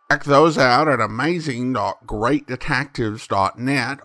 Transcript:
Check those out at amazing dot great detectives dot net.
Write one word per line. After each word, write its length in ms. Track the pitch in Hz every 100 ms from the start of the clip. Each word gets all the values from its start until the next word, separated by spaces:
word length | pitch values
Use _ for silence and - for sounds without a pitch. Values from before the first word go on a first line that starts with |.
| -
Check 140 | 143
those 340 | 143 143 165 147
out 300 | 131 123 156
at 120 | 127
amazing 720 | 107 110 147 175 151 120 127
dot 340 | 123 101 - 113
great 400 | 107 117 147 -
detectives 800 | 127 135 131 143 - 110 110 -
dot 320 | 98 95 -
net. 420 | 127 139 120 139